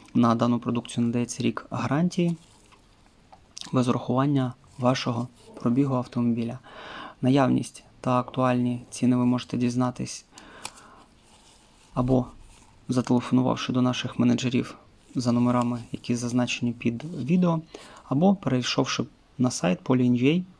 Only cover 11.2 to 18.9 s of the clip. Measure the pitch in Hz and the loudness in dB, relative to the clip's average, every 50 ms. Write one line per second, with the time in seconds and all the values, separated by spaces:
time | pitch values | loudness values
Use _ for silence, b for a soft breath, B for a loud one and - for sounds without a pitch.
11.2 | _ _ - - _ - - _ _ _ _ _ - _ - 127 123 127 131 123 | _ _ -20 -20 _ -20 -20 _ _ _ _ _ -20 _ -4 -4 0 2 2 2
12.2 | 123 - - - - - - - - - - - - - 123 127 117 - 127 120 | 0 -2 -10 -20 -20 -20 -20 -20 -20 -20 -20 -16 -8 -2 -2 -2 2 2 2 0
13.2 | - - 131 127 127 127 117 - - - 123 127 123 127 123 - - 127 - - | 2 2 2 2 2 2 0 -2 -2 -2 0 0 0 0 -2 -4 -6 -6 -2 0
14.2 | 120 123 120 117 127 123 127 120 120 - - - - - - _ _ - - 135 | 2 2 2 2 0 0 -2 -2 -2 -4 -10 -18 -20 -20 -20 _ _ -8 -8 -2
15.2 | 120 123 120 120 123 123 123 123 120 120 123 117 117 - - - - - 123 117 | 0 0 2 2 2 2 2 2 0 0 -2 -6 -8 -12 -14 -10 -4 -4 -4 -4
16.2 | 123 120 123 123 123 117 - - 120 120 117 - - 117 120 117 147 165 175 147 | -4 -2 -2 -2 0 -2 -2 -4 -4 -4 -4 -2 -4 -4 -4 -4 -8 -10 -8 -6
17.2 | 123 135 180 180 180 170 165 160 160 B B B B B B B B - 131 143 | 0 2 2 4 4 2 2 0 -4 B B B B B B B B -4 0 4
18.2 | 180 196 196 185 - 120 131 127 123 - - - 131 - | 4 4 4 2 0 -2 -2 0 -2 -2 -2 -2 -2 0